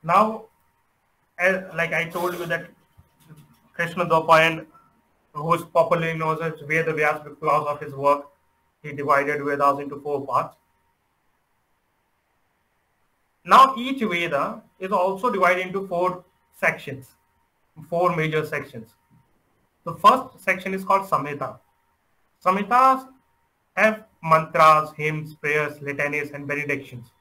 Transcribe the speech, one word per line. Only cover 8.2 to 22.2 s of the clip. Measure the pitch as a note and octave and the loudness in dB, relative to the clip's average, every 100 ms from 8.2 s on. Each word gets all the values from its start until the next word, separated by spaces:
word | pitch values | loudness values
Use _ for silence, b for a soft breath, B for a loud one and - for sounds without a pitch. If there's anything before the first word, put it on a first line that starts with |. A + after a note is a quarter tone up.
| - _ _ _ _ _ | -2 _ _ _ _ _
he | D3+ | -14
divided | C3+ C#3+ C#3+ C#3+ C#3+ | -8 0 2 2 -2
Vedas | C#3+ C#3+ C#3+ C#3 | -4 0 2 0
into | C#3+ C#3+ | -6 -10
four | D3 C#3+ - | -6 -6 -2
parts. | B2 D#3 _ _ _ _ _ _ _ _ _ _ _ _ _ _ _ _ _ _ _ _ _ _ _ _ _ _ _ _ _ | -2 -2 _ _ _ _ _ _ _ _ _ _ _ _ _ _ _ _ _ _ _ _ _ _ _ _ _ _ _ _ _
Now | F3+ G#3 C4+ A#3 | 4 8 8 6
each | B3+ C4+ | -6 -4
Veda | G#3+ F3 E3+ C#3+ E3+ A3+ - _ | -4 -2 -2 -2 -2 -6 -18 _
is | F#3 | -4
also | G3+ F#3 F#3+ B3 | 0 0 0 -2
divided | G3 F3 F3+ F#3 | 2 2 2 -2
into | F#3 F#3+ | -8 -6
four | F3 F3+ F3+ - _ _ _ | -2 -2 -4 -16 _ _ _
sections, | E3+ D#3 - B2+ B2+ _ _ _ _ _ _ - D3+ | -4 -2 -10 -14 -16 _ _ _ _ _ _ -20 -6
four | E3+ F4+ E3 | 0 0 0
major | D#3 D#3 | -2 -2
sections. | D3+ D3 C3+ A#2+ A2 _ _ _ _ _ _ _ _ _ | -4 -8 -10 -18 -20 _ _ _ _ _ _ _ _ _
The | - | -14
first | - - C4 - - | 2 4 4 -2 -10
section | - F#3 F#3+ | -4 -4 -4
is | F#3+ | -8
called | F#3+ G3 F#3+ | 0 0 0
Samhita. | D3 C#3+ C#3+ C3 - _ _ _ _ _ _ | -4 -4 -8 -10 -12 _ _ _ _ _ _